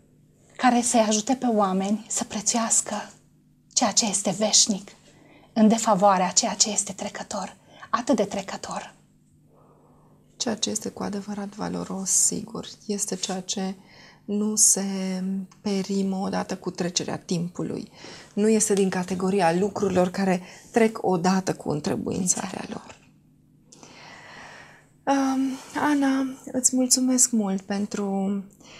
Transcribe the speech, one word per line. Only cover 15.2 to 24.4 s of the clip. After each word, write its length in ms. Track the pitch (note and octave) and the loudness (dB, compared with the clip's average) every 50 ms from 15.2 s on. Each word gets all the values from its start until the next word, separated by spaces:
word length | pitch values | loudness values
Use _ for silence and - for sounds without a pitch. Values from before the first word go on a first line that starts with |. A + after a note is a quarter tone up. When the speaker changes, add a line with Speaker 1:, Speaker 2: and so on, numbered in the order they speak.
| F#3 F#3+ F#3+ G3 F#3+ - - - | -4 -4 -4 -6 -6 -10 -12 -8
Speaker 2:
perimă 540 | - G#3+ G3 G3 F#3 - G3 G3 F#3+ F#3+ F#3+ | -4 -2 -2 -2 -2 -2 -2 0 0 0 -2
odată 400 | F#3+ F#3+ F#3+ F#3+ F#3 F#3 - - | -2 -4 -2 -2 -2 -4 -4 -6
cu 140 | - - F3+ | -6 -6 -6
trecerea 460 | - - F3+ F3 F3+ - F#3 F3 - | -4 -2 -2 -2 -2 -4 -4 -4 -6
timpului. 720 | - - - F#3 E3 F3 F3+ - - E3 - - - - - - - - - - - - - - | -6 -4 -4 -4 -2 -4 -4 -6 -6 -6 -6 -6 -8 -10 -12 -16 -20 -20 -18 -18 -18 -20 -8 -2
Nu 140 | G3+ G#3 | 0 2
este 260 | A3 A3 G#3+ G#3 - G#3 | 4 4 4 2 2 2
din 160 | G3 G3 F#3+ | 2 2 2
categoria 640 | F#3+ F#3 F3+ - F#3+ F3+ F#3 F#3 G3 G3+ F3 E3 E3+ F3+ | 0 -2 -4 -4 -4 -2 0 0 2 4 4 4 4 4
lucrurilor 500 | G3+ G3+ - - G#3 F#3+ F3+ F3+ F3+ F3+ | 2 0 0 0 0 2 4 2 2 2
care 320 | F3+ G3 G3 F#3+ F#3 F#3 F#3 - - - - - | 2 0 2 2 2 0 -2 -6 -18 -20 -8 0
trec 260 | - A#3 A3+ A3 A3 - | 4 4 4 4 2 0
odată 520 | - F#3 F#3 F3 E3+ F#3 F#3+ F#3+ F#3+ - - | 0 0 2 2 4 2 2 2 2 -2 -4
cu 160 | - - - | -4 -2 -4
întrebuințarea 920 | D3 D3+ - G3 - - - - - F3+ F#3 F3+ - - - F#3 - - - | -2 -2 -2 -2 -2 -2 -2 -2 -2 0 0 0 0 -2 -4 -8 -8 -8 -10
Speaker 1:
Exact. 60 | - | -10
Speaker 2:
lor. 300 | - - - - - - - - - _ _ _ _ _ _ _ _ _ _ _ - - - - - - - - - - - - - - | -12 -12 -14 -16 -20 -20 -20 -20 -20 _ _ _ _ _ _ _ _ _ _ _ -20 -20 -20 -20 -20 -20 -20 -20 -20 -20 -20 -20 -20 -18